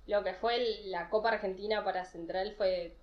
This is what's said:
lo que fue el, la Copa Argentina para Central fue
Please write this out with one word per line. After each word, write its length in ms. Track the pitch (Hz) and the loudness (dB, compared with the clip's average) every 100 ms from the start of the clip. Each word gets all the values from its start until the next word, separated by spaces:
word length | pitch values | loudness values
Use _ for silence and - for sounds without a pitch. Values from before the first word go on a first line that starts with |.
| - | 0
lo 160 | 202 | 0
que 120 | 190 | 0
fue 220 | 185 233 240 | 0 0 2
el, 340 | 233 214 202 | 2 -2 -4
la 160 | 180 170 | -4 0
Copa 220 | 214 226 | 2 2
Argentina 520 | 208 196 190 208 214 | 2 0 -2 0 0
para 220 | 190 185 | 2 -2
Central 500 | 180 170 165 185 202 214 | -4 -8 -4 -2 -2 2
fue 400 | 190 185 170 - | 2 2 -4 -12